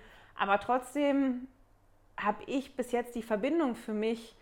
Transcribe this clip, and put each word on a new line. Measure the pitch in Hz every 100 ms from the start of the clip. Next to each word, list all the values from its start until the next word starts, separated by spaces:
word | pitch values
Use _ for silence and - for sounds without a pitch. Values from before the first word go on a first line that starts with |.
| - - - -
Aber | 196 202
trotzdem | - 254 254 285 285 277 269 247 254 - _ _ _ _ _ -
habe | 202 208 -
ich | 269 262 -
bis | 247
jetzt | 240 233 233
die |
Verbindung | 220 214 254 330 269
für | 226 -
mich | 214 220 226 - -